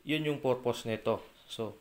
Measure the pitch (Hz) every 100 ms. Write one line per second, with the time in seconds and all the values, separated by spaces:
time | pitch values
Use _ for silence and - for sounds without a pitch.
0 | - 156 151 143 135 127 123 117 117 110
1 | - 107 - - - - 110 95